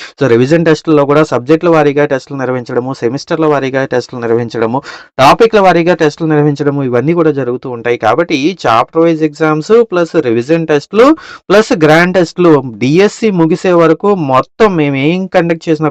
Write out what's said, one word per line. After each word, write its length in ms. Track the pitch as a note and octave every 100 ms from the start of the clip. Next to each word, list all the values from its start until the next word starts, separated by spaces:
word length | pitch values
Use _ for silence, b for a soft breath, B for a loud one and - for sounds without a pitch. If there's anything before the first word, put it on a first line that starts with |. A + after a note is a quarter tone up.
| B B
So 60 | C3+
రివిజన్ 320 | A#2 B2+ E3 E3
టెస్టుల్లో 340 | D#3 - D3 C#3
కూడా 120 | C#3+ D#3
సబ్జెక్టుల 400 | B2+ B2 D#3+ F3 D#3+
వారీగా 280 | D3 C#3+ C#3+
టెస్టులు 240 | C3+ - C#3
నిర్వహించడము, 480 | B2+ B2+ A#2+ B2 B2+ C#3
సెమిస్టర్ల 460 | A#2 C#3 - D#3+ D#3
వారీగా 300 | C#3+ C3+ C3 C3+
టెస్టులు 260 | B2+ - B2+
నిర్వహించడము, 560 | A#2 A#2 A#2 A#2 A2+ C3 - B B -
టాపిక్ల 400 | C#3 E3 A3+ G#3+ F#3+
వారీగా 300 | E3+ E3+ E3+
టెస్టులు 260 | D#3 - D#3+
నిర్వహించడము, 500 | D3+ D3 C#3+ D3 C#3+ C3
ఇవన్నీ 240 | A#2+ C#3 E3+
కూడా 120 | D#3+ C#3
జరుగుతూ 300 | B2 B2+ C3+ A#2+
ఉంటాయి. 220 | A#2+ A#2+
కాబట్టి 320 | A2 C3 E3+ D3+ D3+
ఈ 20 | F#3+ C3+
చాప్టర్ 360 | A2+ - D#3+ E3+
వైజ్ 180 | D#3+ D#3
ఎగ్జామ్స్ 420 | D3 D#3+ D3+ D3+ A3+ A3+
ప్లస్ 220 | F3 E3+ E3+ B2+
రివిజన్ 380 | A2+ B2 E3 D#3+
టెస్టులు 380 | D3 - G3+ C4 D#4+ B B -
ప్లస్ 220 | G3 A3 G#3+ D3+
గ్రాండ్ 300 | D#3 F3+ F#3
టెస్టులు 340 | E3+ - F3 D3 C3 G#2
డీఎస్సీ 460 | B2+ D#3+ G3+ - A3 F#3
ముగిసే 340 | D#3+ E3+ F#3+ F3
వరకు 260 | E3 D#3+ G3+ G3 C#3+
మొత్తం 380 | C3 - - G#3+ F3
మేము 160 | D3 C3+ C#3+
ఏం 180 | F3+ F#3+ F#3
కండక్ట్ 300 | E3+ E3 -
చేసినా 200 | D3+ D3+